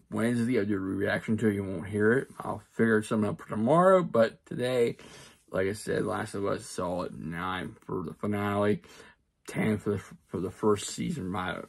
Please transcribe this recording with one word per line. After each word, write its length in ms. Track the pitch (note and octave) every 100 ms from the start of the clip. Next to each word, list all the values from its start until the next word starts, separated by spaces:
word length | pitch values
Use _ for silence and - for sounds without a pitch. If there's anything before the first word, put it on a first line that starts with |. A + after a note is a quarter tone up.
| -
Wednesday. 480 | G#2+ A2+ A#2+ A#2 A#2+
I'll 80 | G2+
do 100 | G2
a 40 |
reaction 560 | F#2+ G2 G2+ G2+ - A2
to 120 | A2+
it. 60 | G2+
You 100 | G2
won't 220 | F#2+ F#2+
hear 260 | G#2 G#2+
it. 160 | B2+ - -
I'll 240 | - G#2+ -
figure 320 | - A#2 G#2+
something 260 | G#2 A2+ G#2
up 120 | -
for 80 | -
tomorrow. 520 | G#2 A2+ E3 F#3 F#3
But 440 | E3+ A#2 A2+ - _
today, 500 | E3 B2 B2+ A#2 - - - - - _
like 160 | F#2 F#2+
I 60 |
said, 320 | G2+ G#2+ G#2+ G#2
Last 300 | G2 A2 G#2
of 100 | G2
Us, 200 | G2 -
solid 540 | - F2+ F2+ E2 A1+
nine 560 | D#2+ E2 F#2 F#2 - - -
for 160 | F#2+
the 100 | E2+
finale, 680 | - G#2 G#2 G#2 G2+ G#2 G2 - - - _ _ _ -
ten 320 | - - G#2
for 120 | -
the, 120 | G#2 - - _
for 120 | F#2
the 120 | F#2
first 400 | - G#2+ - -
season, 360 | - A#2 - F#2
my 300 | F#2 F#2 F2